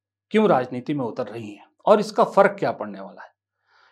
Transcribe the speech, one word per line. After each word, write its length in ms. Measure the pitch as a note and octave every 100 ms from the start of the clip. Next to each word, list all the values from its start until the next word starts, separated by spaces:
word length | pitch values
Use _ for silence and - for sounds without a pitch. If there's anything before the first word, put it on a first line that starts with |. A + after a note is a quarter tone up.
| _ _ _
क्यों 160 | G#3+ G#3
राजनीति 440 | C#3 B2+ B2 B2
में 120 | D3 A#2
उतर 220 | B2+ A#2+
रही 240 | A#2 G#2
हैं 140 | G2+ _ _ -
और 140 | G#3+
इसका 240 | - -
फर्क 320 | G3 - G3+ -
क्या 120 | C3+
पड़ने 280 | A2 G#2+ F#2+
वाला 220 | F#2+ -
है? 80 | - _ _ _ _ _ _